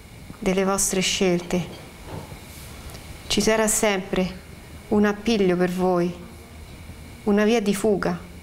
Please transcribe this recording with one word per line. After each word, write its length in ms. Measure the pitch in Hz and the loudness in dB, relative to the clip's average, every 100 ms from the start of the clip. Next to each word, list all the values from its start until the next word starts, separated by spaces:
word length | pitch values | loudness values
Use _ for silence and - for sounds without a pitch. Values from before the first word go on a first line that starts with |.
| - - - - | -20 -18 -16 -4
delle 240 | 196 185 | 0 2
vostre 380 | 190 196 - 190 | 2 2 2 2
scelte. 680 | 180 - 190 175 175 180 165 - - - - - - - - - - - - - - - - | 0 2 4 2 2 -2 -2 -8 -16 -16 -12 -12 -12 -14 -16 -16 -16 -14 -14 -14 -14 -12 -4
Ci 140 | - | 0
sarà 260 | 208 220 220 | 4 4 4
sempre 720 | - 220 196 190 190 185 - - - - - - | 2 2 2 0 0 0 -4 -16 -18 -16 -16 0
un 140 | 208 | 4
appiglio 540 | 208 202 208 233 190 180 | 4 2 2 4 4 4
per 140 | 180 | 2
voi, 420 | 180 185 180 175 175 - - - - - - - - - - | 2 2 4 2 -2 -12 -18 -18 -18 -16 -16 -16 -16 -16 -6
una 200 | - 202 | 2 4
via 160 | 214 233 | 6 4
di 160 | 208 196 | 2 2
fuga, 420 | 220 196 175 175 - - | 2 2 2 -2 -6 -16